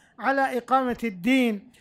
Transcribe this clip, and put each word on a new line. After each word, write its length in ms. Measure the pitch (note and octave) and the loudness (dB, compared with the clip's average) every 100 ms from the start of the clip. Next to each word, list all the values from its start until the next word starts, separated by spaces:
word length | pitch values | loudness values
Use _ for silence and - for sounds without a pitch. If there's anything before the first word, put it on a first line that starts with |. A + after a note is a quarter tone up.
| _ - | _ -6
على 380 | A3+ C4+ C4+ B3 | -2 0 0 -2
إقامة 400 | - C4 B3+ A3+ | 0 0 0 -2
الدين 680 | A#3 F#3 G3 C4 A#3+ G3+ - _ | -6 -4 2 2 2 -2 -8 _